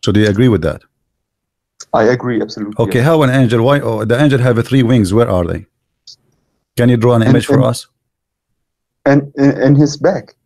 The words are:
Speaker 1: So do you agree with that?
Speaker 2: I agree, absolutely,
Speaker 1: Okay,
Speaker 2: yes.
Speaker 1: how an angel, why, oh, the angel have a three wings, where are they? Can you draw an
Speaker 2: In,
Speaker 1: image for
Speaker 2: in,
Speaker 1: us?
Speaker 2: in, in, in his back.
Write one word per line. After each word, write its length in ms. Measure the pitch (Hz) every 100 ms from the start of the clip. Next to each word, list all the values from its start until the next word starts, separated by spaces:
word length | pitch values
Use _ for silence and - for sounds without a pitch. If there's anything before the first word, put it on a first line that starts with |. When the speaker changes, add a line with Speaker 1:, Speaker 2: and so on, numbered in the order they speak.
| -
Speaker 1:
So 60 |
do 80 | 101
you 100 | 107 101
agree 140 | 123 101
with 60 | 78
that? 120 | - _ _ _ _ _ _ _ _ _ _ - 120
Speaker 2:
I 20 | 113 127
agree, 220 | 123 117 107
absolutely, 300 | - 104 107 117
Speaker 1:
Okay, 140 | 120
Speaker 2:
yes. 80 | 135
Speaker 1:
how 140 | 160 135
an 60 |
angel, 280 | 131 123 117 117
why, 120 | 143
oh, 260 | 120 110 107
the 120 | 120
angel 160 | 147 131 127
have 100 | 117
a 40 | 117
three 140 | 135
wings, 280 | 117 127 95 107
where 100 | 120 92
are 80 | 85
they? 140 | 87 - _ _ _ - - _ _ _ _ _ -
Can 120 | 123
you 80 | 120
draw 120 | 120 117
an 80 |
Speaker 2:
In, 60 | 110
Speaker 1:
image 180 | 117 -
for 100 | 135
Speaker 2:
in, 60 | 120
Speaker 1:
us? 160 | 120 - _ _ _ _ _ _ _ _ _ _ _ 143
Speaker 2:
in, 60 | 139 143 -
in, 60 | 139 98 120
in 60 | 139
his 140 | 147 147
back. 380 | 170 190 - _